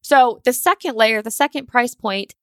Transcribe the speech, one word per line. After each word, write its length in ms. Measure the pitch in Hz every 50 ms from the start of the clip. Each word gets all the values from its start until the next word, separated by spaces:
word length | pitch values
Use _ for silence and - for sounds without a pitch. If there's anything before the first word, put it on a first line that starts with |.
So 400 | - - 285 269 254 240 208 - _
the 100 | 240 247
second 420 | - - 349 403 _ - 349 247
layer, 260 | 220 226 220 226 214
the 100 | 214 226
second 360 | - - 285 294 - 285 269
price 260 | - - 247 240 247 -
point 420 | _ - 208 196 196 202 _ - _